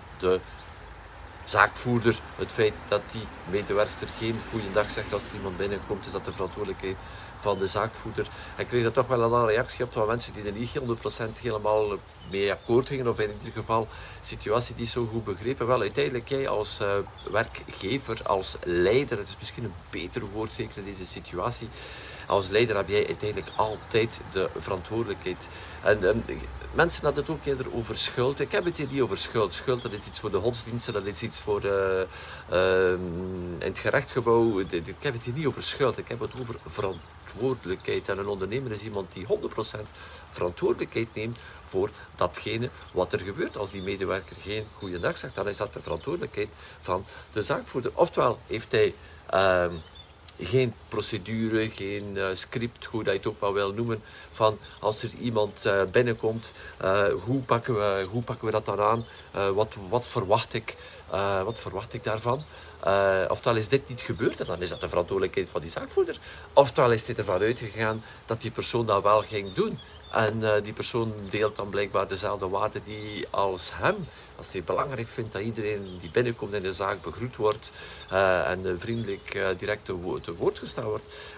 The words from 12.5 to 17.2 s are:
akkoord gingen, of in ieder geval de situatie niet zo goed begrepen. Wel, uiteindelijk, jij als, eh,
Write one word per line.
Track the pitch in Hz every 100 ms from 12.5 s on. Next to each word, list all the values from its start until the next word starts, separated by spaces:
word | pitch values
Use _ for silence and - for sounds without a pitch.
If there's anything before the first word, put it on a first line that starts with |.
akkoord | 92 - 120 127
gingen, | 135 120
of | 98
in | 107 104
ieder | 117
geval | 110 107 113 110 - - -
de | -
situatie | 110 101 113 120 117
niet | 117
zo | 123 113
goed | 117
begrepen. | 104 92 117 135 117
Wel, | 123
uiteindelijk, | 104 143 147 120 -
jij | 135 135
als, | 107 101 -
eh, | 101 101 95 -